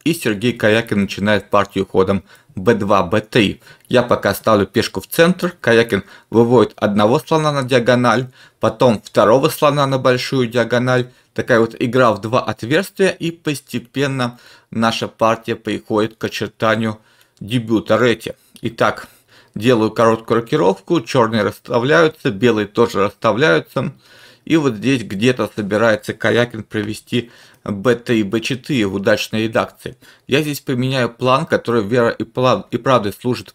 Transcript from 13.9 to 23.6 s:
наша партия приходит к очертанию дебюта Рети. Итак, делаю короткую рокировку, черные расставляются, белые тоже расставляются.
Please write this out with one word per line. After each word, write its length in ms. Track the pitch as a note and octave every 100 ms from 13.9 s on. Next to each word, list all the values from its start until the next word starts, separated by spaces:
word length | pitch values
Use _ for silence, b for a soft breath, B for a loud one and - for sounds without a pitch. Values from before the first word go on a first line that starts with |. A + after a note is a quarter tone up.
| C3 C#3 C3+ A#2+ B B B _
наша 380 | A2 A2+ A2+ -
партия 480 | - A2+ A2+ - A2
приходит 580 | G#2+ G2+ - G#2+ A2 -
к 80 |
очертанию 760 | G#2+ - A2 - A2+ A2 A2+ G#2+ b b b _
дебюта 560 | G2 B2 A2+ G#2+ - A2
Рети. 380 | A#2+ A2 - - b -
Итак, 480 | A#2+ - A2+ - - b b b b
делаю 380 | G#2 A#2 A#2 A2
короткую 480 | - A#2 A2+ - A#2
рокировку, 600 | A#2 D3+ F3+ F#3+ - E3+
черные 420 | - C3 A2 A2+
расставляются, 880 | G2+ - - B2 C3 D#3+ D#3+ - C#3+
белые 360 | G2 A#2+ G#2+ G2+
тоже 360 | - A#2 G#2
расставляются. 880 | G2+ - A#2 G#2+ D#3+ D#3